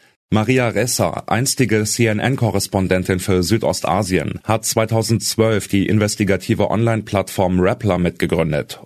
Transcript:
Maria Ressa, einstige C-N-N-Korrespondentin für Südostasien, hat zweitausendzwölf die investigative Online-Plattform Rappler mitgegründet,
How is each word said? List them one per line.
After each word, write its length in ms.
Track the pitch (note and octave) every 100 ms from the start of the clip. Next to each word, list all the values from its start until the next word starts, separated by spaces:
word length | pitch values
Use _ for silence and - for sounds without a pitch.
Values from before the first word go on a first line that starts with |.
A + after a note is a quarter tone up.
| _ _ _
Maria 380 | G#2 G#2+ C3 A#2+
Ressa, 560 | G2 B2 - F#2 - -
einstige 580 | G#2 C3+ - A#2+ G#2+
C-N-N-Korrespondentin 1400 | G#2+ - A2+ G#2+ A2 C3+ A2+ G2 - G2+ F#2 F#2 F2+ F#2+
für 220 | F#2 F#2
Südostasien, 960 | E2+ A2+ B1+ F2+ - F#2 F#2+ F2+ D2 -
hat 220 | - A2 -
zweitausendzwölf 1000 | - A2 A2+ A2 A2+ - - A2 G#2+ -
die 200 | G2+ F2+
investigative 840 | G#2+ G#2 - G2+ G2 - G2+ G2+
Online-Plattform 920 | G2+ A#2 A2 G2+ G2+ F#2+ - F#2 F#2
Rappler 380 | F#2 F2+ G#2 F2+
mitgegründet, 840 | F2 - F2 E2+ E2 D2+ - -